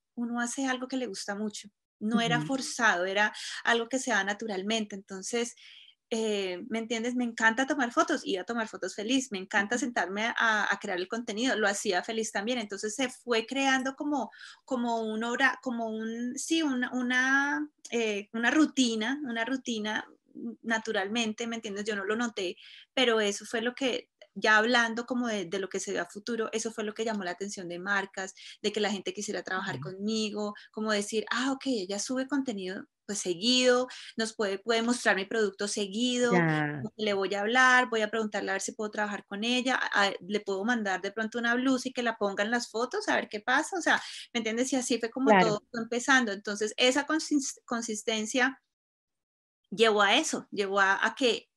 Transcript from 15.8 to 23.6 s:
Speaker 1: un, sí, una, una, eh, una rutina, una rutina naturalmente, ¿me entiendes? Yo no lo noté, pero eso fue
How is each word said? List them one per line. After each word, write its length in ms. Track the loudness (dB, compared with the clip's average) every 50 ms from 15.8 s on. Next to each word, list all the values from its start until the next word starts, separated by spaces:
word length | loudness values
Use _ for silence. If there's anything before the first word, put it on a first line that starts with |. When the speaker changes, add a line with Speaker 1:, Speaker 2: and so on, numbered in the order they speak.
| -4 -4
Speaker 1:
un, 440 | -4 -4 -6 -6 -4 -4 -6 -6 -6
sí, 260 | -6 -2 0 0 2 2
una, 280 | 2 0 0 -2 -2 -2
una, 760 | -2 -2 2 2 2 4 4 4 4 2 2 0 -2 -4 -6 _ _ -10 -4
eh, 380 | -2 -2 0 0 -2 -4 -6 -6 -4
una 160 | 0 2 4
rutina, 680 | 6 6 4 4 4 2 2 2 2 0 -2 -2 -2 -4 -4
una 220 | -4 -4 -2 -2
rutina 600 | -2 -2 -4 -4 -4 -4 -2 -2 -2 -4 -4 -6 -10 -18 _ _ _ -16 -12 -10 -10 -10 -8
naturalmente, 840 | -4 -2 -2 -2 -2 -2 -2 -2 -2 0 0 0 0 -2 -2 -4 -6
¿me 80 | -6 -6
entiendes? 280 | -6 -8 -8 -6 -4 -4
Yo 100 | -4 -4
no 100 | -2 -2
lo 100 | -2 -2
noté, 400 | 0 -2 -2 -2 -4 -4 -6 -6 -8 -16 -20 -20 -20 -20 _ _
pero 260 | 2 4 4 4 4
eso 260 | 2 2 0 -2 -6
fue 160 | -4 -4 -2